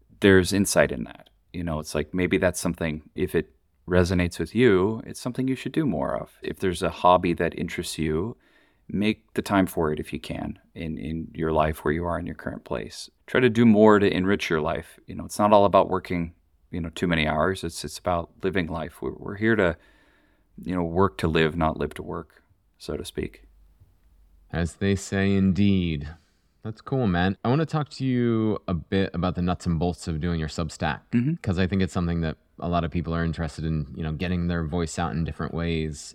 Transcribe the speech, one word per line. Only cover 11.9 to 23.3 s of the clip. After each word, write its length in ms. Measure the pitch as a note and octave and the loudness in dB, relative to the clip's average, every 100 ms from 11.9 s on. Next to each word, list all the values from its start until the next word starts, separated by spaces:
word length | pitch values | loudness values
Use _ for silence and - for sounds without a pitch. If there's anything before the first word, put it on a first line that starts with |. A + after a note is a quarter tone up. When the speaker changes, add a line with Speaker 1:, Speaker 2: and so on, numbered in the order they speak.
Speaker 1:
you 100 | D#2+ F2 | -2 -2
are 120 | E2+ | -4
in 80 | E2+ | -6
your 80 | |
current 300 | D#2+ - - | -8 -10 -10
place. 440 | - - - - - _ - | -8 -8 -8 -14 -18 _ -2
Try 140 | - | 2
to 100 | B2+ | 4
do 140 | A2 A#2+ | 6 8
more 320 | G#2 A2 G#2 | 10 10 10
to 100 | G2 | 6
enrich 380 | E2+ F#2 G2+ - | 2 0 0 0
your 100 | D#2+ | 0
life. 360 | D#2 D#2 - - - | 0 -4 -8 -18 -14
You 80 | |
know, 100 | F#2 | -12
it's 140 | F2+ - | -10 0
not 140 | G#2 | 6
all 140 | G#2+ G2+ | 6 8
about 220 | F#2+ E2 | 4 2
working, 420 | F2+ - F2+ E2+ - _ _ _ | -2 -2 -4 -4 -8 _ _ _
you 80 | F2 | -8
know, 80 | E2 | -8
too 180 | - F#2 | -4 0
many 220 | E2 D2+ | 2 2
hours. 340 | D#2 E2 F#2+ | 2 0 0
It's, 220 | E2 - | -6 -8
it's 140 | - - | -10 -6
about 320 | - F2 E2 - | -2 -2 -4 -6
living 240 | F#2+ F#2 D#2+ | -2 -2 -4
life. 340 | E2 D#2 - | -6 -8 -8
We're, 120 | - | -8
we're 240 | - - G2 | -8 -10 -2
here 180 | A2 | 2
to, 220 | A2 F#2 D#2+ _ _ _ _ _ _ _ - | 4 4 0 _ _ _ _ _ _ _ -14
you 100 | - | -6
know, 80 | F2+ | -4
work 360 | E2+ E2+ G2 - | 0 2 2 2
to 100 | F2 | 0
live, 280 | D#2+ D#2+ E2 | 2 2 2
not 220 | D#2 - | -2 0
live 160 | - | -6
to 80 | - | -6
work, 400 | - E2+ E2 _ _ _ _ _ | -10 -10 -12 _ _ _ _ _
so 180 | - D2+ | -10 -8
to 80 | |
speak. 400 | - - - | -8 -8 -8